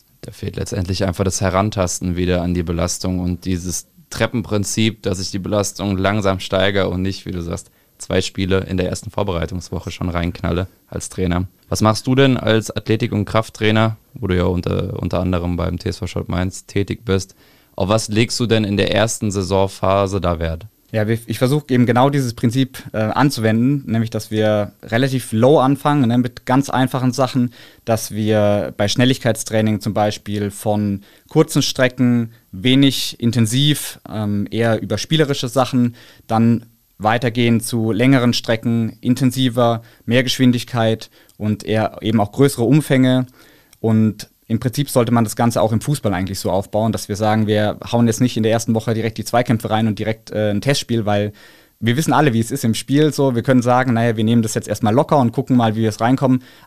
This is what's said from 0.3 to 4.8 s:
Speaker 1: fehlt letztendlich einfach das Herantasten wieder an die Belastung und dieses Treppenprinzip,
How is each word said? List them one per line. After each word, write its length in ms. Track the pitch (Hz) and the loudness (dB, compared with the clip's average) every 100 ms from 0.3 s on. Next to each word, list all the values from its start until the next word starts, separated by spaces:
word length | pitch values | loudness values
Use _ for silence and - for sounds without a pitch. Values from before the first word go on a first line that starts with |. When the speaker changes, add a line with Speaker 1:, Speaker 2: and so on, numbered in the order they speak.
Speaker 1:
fehlt 240 | - 98 - | -10 -10 -8
letztendlich 480 | 95 - 90 92 | -6 -4 -4 -2
einfach 200 | 95 87 | -2 0
das 160 | 95 - | -2 0
Herantasten 760 | 95 92 104 101 90 - 90 87 | 0 2 0 0 -2 -2 -4 -2
wieder 260 | 90 90 | 0 0
an 100 | 87 | 0
die 120 | 87 | -2
Belastung 560 | 85 85 87 - 92 90 | -2 -2 -2 -4 -4 -4
und 240 | 90 85 | -2 -4
dieses 420 | 95 90 90 82 - _ _ | -4 -4 -4 -8 -10 _ _
Treppenprinzip, 920 | - 143 123 87 104 98 - | -4 -2 -2 -2 -4 -2 0